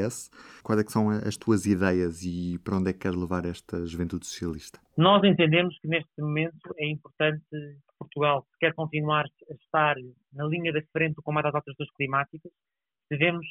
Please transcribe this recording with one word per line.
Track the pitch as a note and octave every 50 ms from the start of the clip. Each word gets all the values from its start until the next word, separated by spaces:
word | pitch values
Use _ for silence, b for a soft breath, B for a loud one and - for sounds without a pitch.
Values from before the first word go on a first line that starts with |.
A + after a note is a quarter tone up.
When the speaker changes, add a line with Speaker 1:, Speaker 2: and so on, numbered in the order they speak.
Speaker 1:
S. | G2+ B2 - - - - B B B B B B B
Quais | - A2 G#2+
é | G#2+
que | -
são | - A2+ G#2+ G#2+
as | G#2 G#2 G#2 G#2+ G2+
tuas | - - A2+ A2 F#2+ F2+
ideias | G2+ G2+ F2 G2 F#2 F2+ F#2 F2+ E2+ E2 E2 F2+
e | F2+ F2 F2 F2 F2 F2 F2 -
para | F#2+ G2
onde | F#2+ F#2 F#2
é |
que | F2+ -
queres | - G2 F2
levar | F2+ F2+ E2 F#2 F2+ E2+
esta | F2 E2+ - - - F2+ E2+ F2
Juventude | E2+ E2 E2+ F2 E2 F2+ E2+ -
Socialista? | - - - F2 E2+ D#2 D2+ - - - - _ _ _
Speaker 2:
Nós | D3+ E3 F#3+ G3+ G3+
entendemos | G3 G3+ F#3 - E3+ D#3 D#3+ F3 F3+ F3+ - -
que | -
neste | D#3 E3 D#3+ D#3 - _ -
momento | D3+ D3+ D3+ D#3 D#3+ E3+ D#3+ - - - - D3+
é | D3+ D3+
importante | D3+ D3+ - - _ - D3+ D#3 D#3 D#3 - _
que | D3+ D3+ D3 D3 C#3+ C#3+ _ _ _
Portugal, | _ - - - C#3+ D3 D3 C#3+ C3 - _
se | _ _
quer | E3 D#3+ -
continuar | E3 D#3 D#3 D3+ D3+ D3+ D3+ D3+ D3+ C#3+
a | C#3+ - _ - - D3
estar | - _ _ - D#3 D3+ D3 C#3+ C3 B2 B2+ B2+ _ _ _
na | C3+ C#3 D3
linha | D#3 E3 F3 E3+ E3
da | D3+ D#3 D#3 -
frente | - D#3 D#3+ D#3+ D3+
do | -
combate | - D3+ D3+ D3+ D3
às | D3+ D3+
alterações | D3+ - C#3+ C3+ - D3 -
climáticas, | _ - C#3+ C3 C3+ C#3 C#3 - - D#3 - F3 - _ _ _ _ _ _ _ _ _ _ _
devemos | D3+ C#3 D#3+ F3 E3+ E3+ E3 -